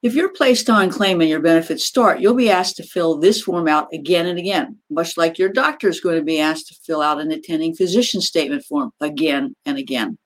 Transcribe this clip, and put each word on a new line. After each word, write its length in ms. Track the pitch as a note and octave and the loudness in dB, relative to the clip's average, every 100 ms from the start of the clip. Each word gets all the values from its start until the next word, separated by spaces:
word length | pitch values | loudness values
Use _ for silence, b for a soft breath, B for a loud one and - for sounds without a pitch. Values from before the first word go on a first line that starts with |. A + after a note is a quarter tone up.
If 100 | A#3+ | 0
you're 180 | C4 F#4+ | 0 -2
placed 380 | - C4+ A#3+ - | 2 2 2 4
on 220 | G#3+ F#3+ | 2 2
claim 300 | F3+ G3 F3 | 0 0 2
and 80 | D#3+ | 2
your 120 | D#3 | 2
benefits 420 | D#3+ E3 E3 D#3 | 4 2 2 -4
start, 360 | - - A3 E3 | -2 2 2 4
you'll 160 | F#3 B3 | 2 4
be 160 | A#3 | 4
asked 260 | F#3 F3+ - | 2 0 -6
to 60 | |
fill 340 | E3 F#3 E3 D3+ | -8 -2 0 4
this 240 | E3+ A3 | 4 2
form 260 | - F3 E3 | -2 -2 2
out 240 | D3+ D3+ | 0 0
again 360 | D#3+ C#3+ F3 E3+ | -10 0 0 0
and 100 | F3 | -4
again, 400 | F3+ F#3 C3 - _ | -2 -4 -4 -12 _
much 260 | D3+ E3 - | -4 -4 0
like 220 | E3 E3 | -2 2
your 100 | F#3+ | 0
doctor 400 | G#3 D4 D4+ G3+ | 2 -2 0 -2
is 100 | E3 | 0
going 180 | F3+ E3 | -2 -2
to 60 | |
be 160 | D3+ D#3 | 0 0
asked 280 | D#3 D#3 - | 0 -2 -10
to 80 | - - | -20 -8
fill 160 | D#3 | -2
out 180 | D3+ D3 | 0 -2
an 120 | D3+ | -4
attending 420 | D#3 - D#3+ E3 | -8 -6 -4 -4
physician 480 | E3 F3+ G3 A#3+ G3 | -2 0 2 0 -2
statement 420 | - E3 C#3+ C#3+ | -2 -2 -2 -6
form 280 | - D3 B2 _ | -6 -6 -6 _
again 540 | D3+ D3 D#3 C#3 C3+ - - | -8 -2 -2 -2 -4 -8 -8
and 140 | C3+ | -8
again. 400 | C3 C3 A2 - | -6 -6 -6 -8